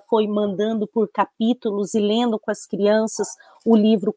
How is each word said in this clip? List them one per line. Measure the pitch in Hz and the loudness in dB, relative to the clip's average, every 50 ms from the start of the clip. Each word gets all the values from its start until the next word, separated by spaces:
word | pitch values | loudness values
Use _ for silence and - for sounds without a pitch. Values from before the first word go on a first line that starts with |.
| - - | -2 0
foi | 233 214 214 | 0 0 0
mandando | 214 208 208 208 202 185 170 214 220 226 214 214 | 0 0 -2 -2 -2 -2 -2 -2 -2 -2 -4 -4
por | - - 233 208 - | -2 -2 -2 -2 -2
capítulos | - 208 196 - _ - 220 233 247 - - 220 196 202 202 - - | 0 -2 -2 -2 _ -2 0 0 0 -2 -2 -4 -2 -4 -4 -2 -2
e | 220 | 0
lendo | 208 208 214 233 247 240 220 - | 0 0 0 0 0 0 -2 -4
com | - 220 | -4 -6
as | 202 - - | -6 -6 -6
crianças | - 208 175 202 202 214 220 220 220 - - 202 - - _ - - - _ - | -6 -4 0 2 2 2 2 0 -2 -4 -6 -6 -6 -8 _ -18 -20 -16 _ 2
o | 226 226 | 4 4
livro | 214 208 214 226 185 180 214 - | 4 6 4 2 2 0 -4 -6